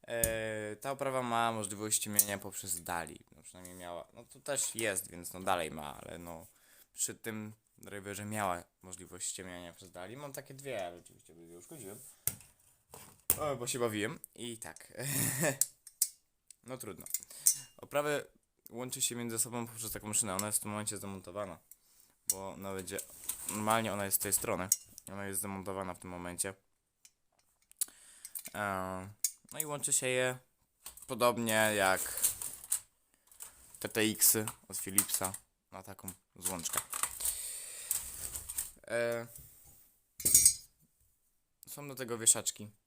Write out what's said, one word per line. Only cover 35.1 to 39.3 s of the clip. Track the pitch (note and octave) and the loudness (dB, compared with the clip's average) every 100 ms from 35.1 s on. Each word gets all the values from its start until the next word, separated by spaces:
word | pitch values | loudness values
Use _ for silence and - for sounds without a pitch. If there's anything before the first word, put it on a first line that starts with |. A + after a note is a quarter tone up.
| - F#2+ F#2+ _ _ _ | 0 -2 -4 _ _ _
na | F#2+ | -16
taką | F#2+ F#2+ F#2+ - _ - | -14 -10 -12 -12 _ -4
złączkę. | F#2 F#2 - - - - - - - - - - - - - - - - - - - - - - - | -2 -2 0 -2 -2 -2 -2 0 -2 -2 -6 -8 -10 -12 -2 -2 -2 -8 -8 -8 -6 -6 -6 -10 -4
E, | A#2 A#2 A#2 A#2 | 0 0 0 -6